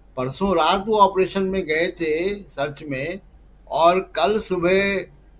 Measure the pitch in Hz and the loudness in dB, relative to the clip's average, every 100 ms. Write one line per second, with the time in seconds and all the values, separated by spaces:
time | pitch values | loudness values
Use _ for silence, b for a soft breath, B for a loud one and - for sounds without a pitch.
0 | - 131 131 - 196 170 156 196 208 214 | -14 -8 -6 -4 0 2 4 2 2 4
1 | 190 190 180 196 190 190 151 156 170 170 | 4 4 -2 0 -2 -2 -2 -2 -2 -2
2 | 160 156 185 202 190 - 147 139 156 131 | -2 0 -2 -6 -10 -6 -6 -6 -8 -8
3 | 156 196 - - - - - 143 170 185 | -6 -10 -14 -20 -20 -20 -6 4 4 4
4 | 190 156 180 214 - 180 170 190 196 196 | -2 0 0 0 -2 -2 2 2 2 -2
5 | - - - | -6 -18 -20